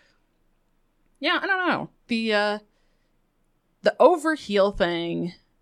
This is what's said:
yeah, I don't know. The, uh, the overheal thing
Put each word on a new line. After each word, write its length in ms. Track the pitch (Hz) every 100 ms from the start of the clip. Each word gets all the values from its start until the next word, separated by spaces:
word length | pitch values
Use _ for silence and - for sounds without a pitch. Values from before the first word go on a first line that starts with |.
| _ _ _ _ _ _ _ _ _ _ _ _
yeah, 200 | 285 339
I 60 | 349
don't 200 | 381 349
know. 220 | 165 147 _ -
The, 260 | 226 226
uh, 260 | 208 208 214 208 _ _ _ _ _ _ _ _ _ _ _
the 140 | 208 -
overheal 760 | 254 349 302 311 - 202 196 202
thing 560 | 180 170 170 170 175 - _ _